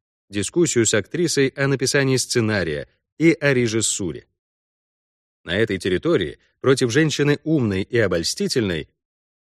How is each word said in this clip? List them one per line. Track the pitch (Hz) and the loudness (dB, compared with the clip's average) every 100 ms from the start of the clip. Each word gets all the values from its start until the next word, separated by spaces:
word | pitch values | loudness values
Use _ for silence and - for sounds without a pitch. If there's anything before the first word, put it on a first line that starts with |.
| _ _ _ | _ _ _
Дискуссию | 101 95 - 170 120 113 | -6 -4 0 0 2 2
с | 107 | 2
актрисой | 101 151 170 - 135 | -2 -4 -2 0 0
о | - 139 | 0 -2
написании | 135 131 147 135 131 | 0 0 0 2 0
сценария | - 123 110 104 82 73 - _ _ - | 0 0 0 0 -2 -6 -8 _ _ 0
и | 160 156 | 2 2
о | 143 | 2
режиссуре. | 131 120 110 107 - 92 64 - _ _ _ _ _ _ _ _ _ _ _ | 2 0 0 -2 -4 -6 -8 -14 _ _ _ _ _ _ _ _ _ _ _
На | - 90 | -6 -2
этой | 120 98 | 0 0
территории | 101 90 160 160 92 - _ _ | -2 0 0 0 -2 -8 _ _
против | 123 135 123 | 0 2 2
женщины | 120 156 - 143 143 | 2 0 0 0 0
умной | 156 160 113 95 | 0 0 0 -2
и | - 120 | -2 0
обольстительной | 101 87 82 - 202 135 104 82 - _ _ _ _ _ _ | 0 0 -2 -4 -4 -2 -2 -4 -8 _ _ _ _ _ _